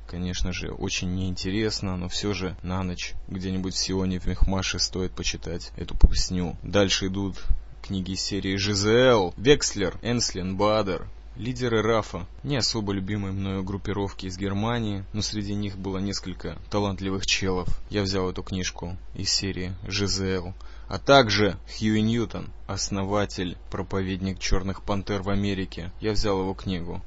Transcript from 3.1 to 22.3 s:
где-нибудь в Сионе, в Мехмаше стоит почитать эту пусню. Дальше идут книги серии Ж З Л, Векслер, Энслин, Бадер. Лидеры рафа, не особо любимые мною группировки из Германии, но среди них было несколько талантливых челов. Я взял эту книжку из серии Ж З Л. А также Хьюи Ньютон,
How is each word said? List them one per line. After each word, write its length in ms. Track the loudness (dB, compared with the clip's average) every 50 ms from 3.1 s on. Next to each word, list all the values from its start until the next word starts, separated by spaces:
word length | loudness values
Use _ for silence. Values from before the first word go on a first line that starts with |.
| -4 -6 -4
где-нибудь 460 | -4 -6 -4 -4 -2 -2 -2 -2 -2 -2
в 60 | -2
Сионе, 420 | -2 0 0 0 2 0 0 0
в 60 | 0
Мехмаше 520 | -2 6 6 6 6 6 2 0 0 0 -2
стоит 340 | -2 -2 -2 -2 -2 -2 -4
почитать 600 | -2 -2 -2 -2 -2 -6 -6 -6 -6 -8 -8 -8
эту 200 | -8 -6 -2 8
пусню. 640 | 8 10 10 10 6 2 2 0 0 0 -2 -4 -6 -6
Дальше 440 | 2 4 4 6 6 4 0 0
идут 360 | -2 -2 -2 -2 -2 -4 -2 4 4 4 4 4 -6 -14 -14 -8
книги 320 | -4 -4 -4 -2 -4 -4
серии 400 | -4 -4 -4 -4 -2 0 0 0
Ж 180 | 0 0 0 0
З 140 | 2 4 4
Л, 440 | 6 6 8 8 6 6 4 2 -2 0
Векслер, 600 | 6 6 6 6 6 -2 0 0 -2 -2 -2 -4 -4
Энслин, 560 | -2 0 0 0 -2 -2 -4 -4 -4 0 2
Бадер. 500 | 4 4 4 4 2 0 -2 -4 -4 -8 -10 -14 -16 -14 -10
Лидеры 460 | -6 -6 -4 -4 -2 0 2 2 2 4
рафа, 460 | 4 2 2 2 -2 -6 -8 -8 -10 -12 -12 -6
не 120 | -2 -2
особо 360 | 0 0 0 0 0 0 0 0
любимые 400 | -2 0 -2 -2 -2 -2 -2 -2
мною 320 | -2 -2 -2 -2 -2 -2
группировки 640 | -2 -4 -4 -2 -2 -2 -2 -2 -2 -4 -6 -8
из 120 | -8 -6 -4
Германии, 680 | -2 -2 0 0 0 0 0 0 -2 -2 -4 -4 -6 -6 -4
но 80 | -4
среди 320 | -2 -2 -2 -4 -2 -2 -2
них 200 | -2 -4 -4 -6
было 220 | -6 -4 -4 -2 -2
несколько 580 | -2 -2 -4 -4 -6 -8 -8 -8 -8 -8 -8 -8 -10 -2
талантливых 560 | 0 0 0 0 0 -2 -2 -2 -2 0 0
челов. 400 | 0 0 0 2 0 0 0 2 2 2 0 0 -2
Я 120 | -2 0 0
взял 280 | 0 0 0 0 0
эту 140 | -2 -4 -6
книжку 520 | -4 -4 -4 -4 -4 -6 -6 -8 -8 -8 -8 -10 -10 -8
из 140 | -6 -2 -2
серии 440 | 0 0 0 -2 -2 -4 -4 -6 -6 -8 -8
Ж 220 | -6 -2 0 0
З 300 | 0 0 0 0 0 0
Л. 180 | -2 -2 -6 -10 -10 -12 -12 -12 -12 -10
А 140 | -8 -8 -4
также 580 | 4 8 8 8 8 8 4 4 4 2 2 -2 -10
Хьюи 360 | -12 -8 -2 2 2 4 4 4
Ньютон, 480 | 2 2 0 0 -2